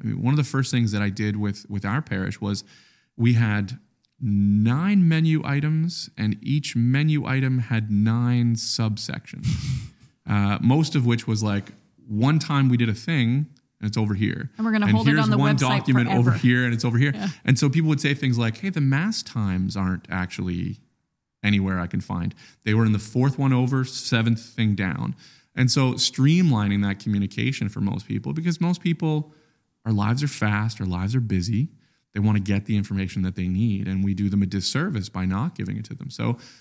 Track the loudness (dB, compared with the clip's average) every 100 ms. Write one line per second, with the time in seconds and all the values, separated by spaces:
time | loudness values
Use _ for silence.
0 | -6 -2 0 0 0 -2 0 0 0 0
1 | -2 -2 -2 -2 -4 -4 -8 -6 -2 -4
2 | -4 -4 -4 -4 -4 -4 -6 -20 _ _
3 | _ 0 2 4 2 0 -2 -8 _ _
4 | _ _ 0 2 4 4 4 2 2 4
5 | 4 4 4 2 0 0 0 0 -2 -4
6 | -10 -4 -2 -2 -2 -2 -2 0 2 2
7 | 2 0 0 0 0 0 0 -2 0 2
8 | 2 2 2 2 2 0 -2 -2 -2 -4
9 | -6 -10 -12 -6 -4 -2 -4 -6 -8 -16
10 | -20 _ -2 0 2 2 4 4 2 2
11 | 2 0 0 -2 0 -2 -4 -14 _ _
12 | -6 0 2 2 2 2 4 4 0 -2
13 | -2 0 2 0 -2 -10 _ _ -4 -2
14 | 0 0 -2 -2 -8 -4 -2 0 2 4
15 | 4 4 4 4 4 2 2 2 2 2
16 | 4 4 4 4 4 4 2 0 0 2
17 | 2 0 -6 -4 0 2 2 2 2 2
18 | 0 0 0 0 0 -2 -6 0 0 2
19 | 0 -4 -6 -4 -2 0 -2 -2 -2 -2
20 | -4 -6 -4 -6 -6 -4 -6 -8 _ _
21 | _ _ _ _ 0 2 2 -2 -4 -6
22 | -6 -4 -6 -8 -18 _ 0 2 2 0
23 | -2 0 0 0 0 2 2 0 -2 -6
24 | -2 0 2 0 -4 -2 0 2 -2 -2
25 | -6 -8 -16 -20 _ -2 0 2 2 0
26 | -2 2 2 4 4 2 2 0 -2 -4
27 | -2 -2 -2 -2 -4 -4 -6 -4 -4 -4
28 | -6 -6 -6 -4 -4 -2 -2 0 -2 -2
29 | 0 -2 -4 -14 _ _ _ _ -2 0
30 | 0 0 -2 -2 0 0 -2 -4 -4 -2
31 | -2 -2 0 -2 0 -2 -2 -8 _ _
32 | _ -2 0 2 0 -2 0 -2 -2 -4
33 | -4 -2 -4 -2 -2 0 0 -2 -2 -2
34 | 0 0 0 2 0 -2 -2 -2 -2 -4
35 | -6 -4 -2 -2 -4 -6 -8 -8 -10 -12
36 | -12 -4 -4 -4 -8 -14